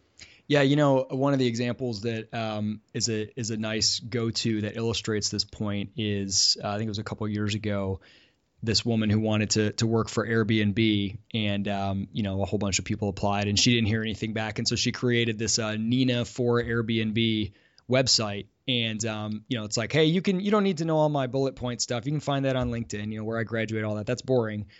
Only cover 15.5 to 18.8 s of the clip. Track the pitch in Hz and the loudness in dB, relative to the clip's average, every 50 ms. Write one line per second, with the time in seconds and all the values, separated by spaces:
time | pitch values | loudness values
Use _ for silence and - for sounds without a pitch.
15.5 | - 120 113 107 107 110 110 113 120 131 131 123 120 120 117 - - - 123 120 | 0 0 -2 -2 -2 -2 0 0 2 2 4 2 2 0 0 -2 -2 0 2 2
16.5 | 117 120 117 117 117 120 113 110 113 110 110 110 107 113 113 113 110 107 104 98 | 2 2 2 0 0 0 0 0 0 0 0 2 2 2 2 4 2 2 0 -4
17.5 | - _ _ _ _ _ _ - 120 131 135 123 - - 110 104 101 101 - - | -6 _ _ _ _ _ _ 0 2 2 4 4 2 2 0 -2 -4 -6 -10 -12
18.5 | _ _ _ - 127 120 | _ _ _ -2 0 0